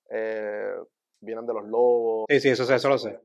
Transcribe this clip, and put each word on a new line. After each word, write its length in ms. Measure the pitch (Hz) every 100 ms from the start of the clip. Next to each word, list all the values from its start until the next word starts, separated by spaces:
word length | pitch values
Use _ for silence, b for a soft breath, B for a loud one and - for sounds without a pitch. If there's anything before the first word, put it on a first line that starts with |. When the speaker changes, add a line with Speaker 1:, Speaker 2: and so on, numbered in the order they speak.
| _
Speaker 1:
eh, 640 | 113 110 110 107 104 104 90 87 _ _ _
vienen 240 | 104 113 117
de 60 |
los 120 | 110
lobos. 640 | 104 113 123 120 117 110 110
Speaker 2:
Sí, 100 | 143
sí, 120 | 135
eso 140 | 123
sé, 120 | 123 131
eso 120 | 139
lo 80 | 135
sé. 240 | 117 98